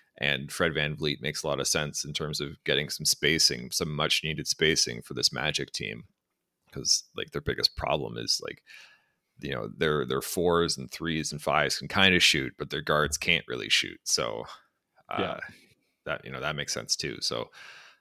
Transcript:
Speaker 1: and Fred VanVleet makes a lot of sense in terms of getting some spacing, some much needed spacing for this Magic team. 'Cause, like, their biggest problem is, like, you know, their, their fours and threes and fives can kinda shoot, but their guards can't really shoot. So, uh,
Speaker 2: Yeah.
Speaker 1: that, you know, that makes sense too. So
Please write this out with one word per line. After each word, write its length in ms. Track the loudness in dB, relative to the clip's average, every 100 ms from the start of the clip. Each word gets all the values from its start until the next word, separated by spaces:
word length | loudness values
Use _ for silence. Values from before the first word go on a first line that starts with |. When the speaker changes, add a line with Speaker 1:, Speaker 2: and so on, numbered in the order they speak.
| _ -4
Speaker 1:
and 320 | -2 0 -2
Fred 200 | 0 0
VanVleet 480 | 2 -2 0 -2 -2
makes 220 | -4 -4
a 60 | -2
lot 120 | -2
of 60 | 0
sense 360 | 0 -2 -4
in 80 | -6
terms 260 | -4 -4 -4
of 220 | -8 -6
getting 240 | 0 0 0
some 140 | 0 0
spacing, 640 | 2 4 4 4 2 -4
some 220 | -4 -2
much 300 | 0 2 2
needed 220 | 0 -2 -2
spacing 540 | 2 4 4 2 -2
for 120 | -8
this 180 | 0 0
Magic 400 | 2 0 0 -2
team. 320 | -6 -6 -8 -14 _ _ _ _ _ _
'Cause, 320 | -2 2 2 0 -8
like, 160 | -6
their 80 | -4
biggest 340 | -4 2 2 2
problem 400 | 0 0 0 -4
is, 220 | 0 0
like, 180 | -2 -10 -14 -20 -20 _ _ _ _ -10
you 120 | -6
know, 160 | -4 -4
their, 360 | 0 2 2 0
their 160 | -2
fours 540 | -2 0 4 4 2 -2
and 120 | -8
threes 420 | -6 -2 -2 -4
and 100 | -4
fives 360 | 2 4 2 0
can 100 | -2
kinda 320 | 4 6 8
shoot, 340 | 6 4 0 -6
but 120 | -6
their 120 | -4
guards 360 | 2 4 4 2
can't 280 | 2 2 0
really 220 | -4 -2
shoot. 300 | -4 -4 -8
So, 420 | -2 -2 -2 -4 -8 -14 _ _ _ _ -8
uh, 100 | -4
Speaker 2:
Yeah. 200 | -4 -6 -10 -16 _ _ _ _
Speaker 1:
that, 200 | -6 -6
you 60 | -6
know, 80 | -6
that 160 | -4 -4
makes 160 | -4
sense 220 | -4 -2 -2
too. 220 | -2 -4
So 280 | -4 -4 -6 -12 -20 -20 -20 _